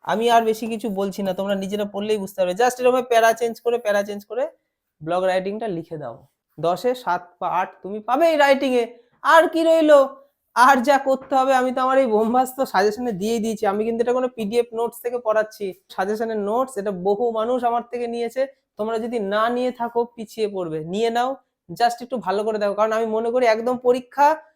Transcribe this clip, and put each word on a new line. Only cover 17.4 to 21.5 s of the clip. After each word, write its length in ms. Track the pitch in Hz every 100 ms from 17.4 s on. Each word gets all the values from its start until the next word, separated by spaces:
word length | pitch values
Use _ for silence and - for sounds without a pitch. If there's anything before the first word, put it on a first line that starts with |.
| 226 254 240
আমার 140 | 233 233
থেকে 140 | 247 240
নিয়েছে। 260 | 233 233 254 269 _ _ -
তোমরা 180 | 214 226
যদি 120 | 226 240 196
না 100 | 208 226
নিয়ে 160 | 240 254 247
থাকো 200 | 233 233 240
পিছিয়ে 320 | - 220 226 214
পড়বে, 240 | 190 170 156 156
নিয়ে 160 | 196 233 233
নাও, 120 | 254 269 _